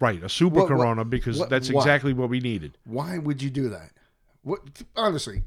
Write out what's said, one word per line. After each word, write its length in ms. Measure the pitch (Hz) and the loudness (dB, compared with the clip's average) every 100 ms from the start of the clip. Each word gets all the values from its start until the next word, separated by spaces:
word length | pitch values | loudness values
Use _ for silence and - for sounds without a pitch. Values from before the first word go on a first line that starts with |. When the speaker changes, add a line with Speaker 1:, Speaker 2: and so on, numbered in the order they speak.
Speaker 1:
Right, 220 | 123 92 | 0 0
a 60 | 90 | -2
super 280 | - 175 160 | 2 4 6
Speaker 2:
What, 120 | 180 | 4
what, 60 | 131 | 4
Speaker 1:
corona, 260 | 120 113 113 | 2 0 -2
because 320 | 123 120 131 | -4 -2 -2
Speaker 2:
what, 100 | 175 | 0
Speaker 1:
that's 220 | 131 131 | 0 2
Speaker 2:
why? 80 | 139 | 2
Speaker 1:
exactly 320 | 139 143 139 | 4 4 2
what 160 | 127 123 | 0 0
we 120 | 127 | -2
needed. 360 | 123 104 73 - | -2 -4 -6 -14
Speaker 2:
Why 320 | 110 120 160 175 | -10 -8 -6 -4
would 240 | 147 139 | -4 -4
you 60 | 139 | -4
do 200 | 131 127 | -4 -4
that? 220 | 92 80 _ _ _ _ _ | -6 -14 _ _ _ _ _
What? 180 | 131 202 - - - | -8 -8 -10 -20 -12
Honestly, 480 | 240 220 151 - 95 | -2 -2 0 -4 -6